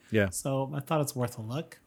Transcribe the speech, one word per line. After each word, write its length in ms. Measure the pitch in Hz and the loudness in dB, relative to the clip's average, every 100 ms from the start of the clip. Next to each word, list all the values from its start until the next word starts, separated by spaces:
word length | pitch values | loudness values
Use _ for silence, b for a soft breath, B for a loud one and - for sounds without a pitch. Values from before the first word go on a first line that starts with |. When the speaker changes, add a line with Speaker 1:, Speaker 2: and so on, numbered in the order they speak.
| b | b
Speaker 1:
Yeah. 180 | 110 98 | 2 4
Speaker 2:
So 420 | - 143 135 135 143 | 2 -2 0 0 -4
I 60 | |
thought 200 | - 156 | 0 2
it's 140 | 143 127 | 2 0
worth 240 | 120 - | -2 -4
a 20 | |
look. 380 | 110 135 170 - | -6 -6 -6 -14